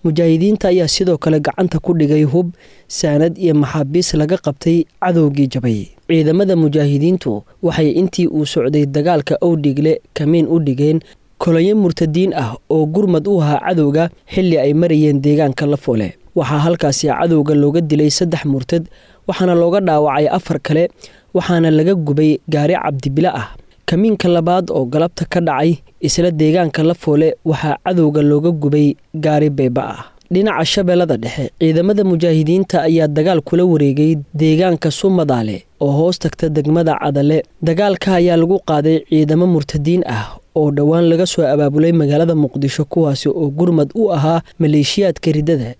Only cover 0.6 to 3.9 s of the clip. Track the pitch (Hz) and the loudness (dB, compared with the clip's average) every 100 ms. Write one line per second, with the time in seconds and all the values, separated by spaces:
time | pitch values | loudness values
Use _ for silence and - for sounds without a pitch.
0.6 | 196 180 160 - 185 160 165 156 147 - | 0 0 0 -2 -2 0 0 0 -2 -2
1.6 | 185 160 - 170 147 151 151 151 175 - | -2 -2 -2 0 2 2 2 0 -4 -8
2.6 | - - _ - 160 147 165 170 180 151 | -20 -20 _ -6 -2 0 0 0 0 2
3.6 | 139 160 139 | 0 -2 -2